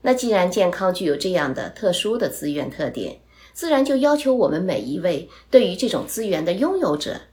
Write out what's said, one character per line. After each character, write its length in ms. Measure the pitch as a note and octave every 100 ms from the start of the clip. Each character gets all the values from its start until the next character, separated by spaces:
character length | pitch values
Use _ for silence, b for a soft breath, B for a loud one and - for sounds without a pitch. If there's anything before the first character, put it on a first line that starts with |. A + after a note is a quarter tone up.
那 120 | B3 B3+
既 140 | A#3+
然 200 | G3+ F3+
健 220 | G3 F3+
康 200 | - F#3
具 140 | F3+ E3+
有 100 | C#3+
这 140 | F#3+
样 240 | F3+ C#3+
的 160 | C3 F#2
特 240 | - G3+
殊 240 | F3 G#3+ A#3
的 100 | F#3
资 240 | - D3
源 200 | D3 C3
特 180 | C3 C#3
点， 300 | A#2 F2+ - b b b
自 160 | - E4+
然 160 | C#4 C#4
就 120 | C4+
要 200 | C#4+ D4
求 160 | C4+
我 140 | B3+ D#3+
们 120 | D#3
每 220 | F#3 B2+
一 160 | A#2 D3
位 320 | F3 C#3+ - B B
对 180 | B3+ G3+
于 60 | F#3
这 120 | B3
种 200 | B2+ -
资 180 | - A3
源 180 | E3
的 100 | E3
拥 260 | F3+ D4+ F#4+
有 180 | A#3+ D3
者 240 | - - -